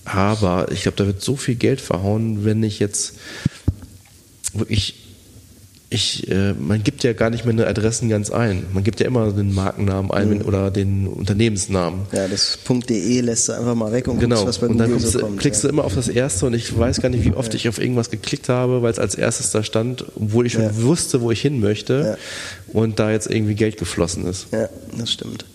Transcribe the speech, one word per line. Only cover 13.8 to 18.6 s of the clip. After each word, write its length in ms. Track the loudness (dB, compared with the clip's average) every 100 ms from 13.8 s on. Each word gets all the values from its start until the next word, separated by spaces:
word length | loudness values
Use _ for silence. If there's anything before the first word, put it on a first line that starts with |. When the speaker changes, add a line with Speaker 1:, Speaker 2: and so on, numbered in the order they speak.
| 0
Speaker 2:
weg 160 | 0 0
und 100 | 0
Speaker 1:
Genau. 180 | 2 4
Speaker 2:
guckst, 120 | 2
was 100 | 0
bei 80 | 2
Speaker 1:
Und 100 | 4
dann 100 | 4
Speaker 2:
Google 120 | 2
Speaker 1:
guckst 100 | 2
Speaker 2:
so 60 | 0
Speaker 1:
du, 60 | 0
Speaker 2:
kommt, 140 | 0
Speaker 1:
klickst 220 | 0 2
Speaker 2:
ja. 40 | 2
Speaker 1:
du 40 |
immer 100 | 2
auf 100 | 0
das 140 | 0 0
erste 380 | 0 0 0 0
und 80 |
ich 220 | 0 0 2
weiß 220 | 2 2
gar 80 | 0
nicht, 140 | 2
wie 100 | 2
oft 180 | 2 -2
Speaker 2:
Ja. 40 | -2
Speaker 1:
ich 120 | -2
auf 100 | 0
irgendwas 320 | 0 0 -2
geklickt 380 | -6 -6 -6 0
habe, 320 | 0